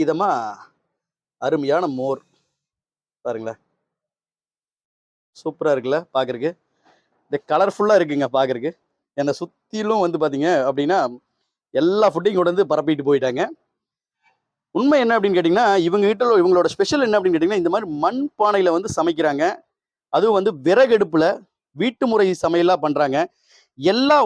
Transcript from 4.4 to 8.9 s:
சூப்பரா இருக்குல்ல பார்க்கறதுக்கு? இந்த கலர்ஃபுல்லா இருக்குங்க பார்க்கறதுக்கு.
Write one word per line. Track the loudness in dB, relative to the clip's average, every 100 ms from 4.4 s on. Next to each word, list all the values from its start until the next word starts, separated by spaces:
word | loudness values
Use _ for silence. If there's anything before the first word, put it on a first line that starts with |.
| _ _ _ _ _ _ _ _ _ -14
சூப்பரா | -12 -4 -2 -2
இருக்குல்ல | -2 -4 -4 -4
பார்க்கறதுக்கு? | -4 -4 -6 -8 _ _ _ _ _ _ -8
இந்த | -8 -2
கலர்ஃபுல்லா | 0 0 0 2 2
இருக்குங்க | 0 -2 -2 0
பார்க்கறதுக்கு. | -2 -2 -6 -10 _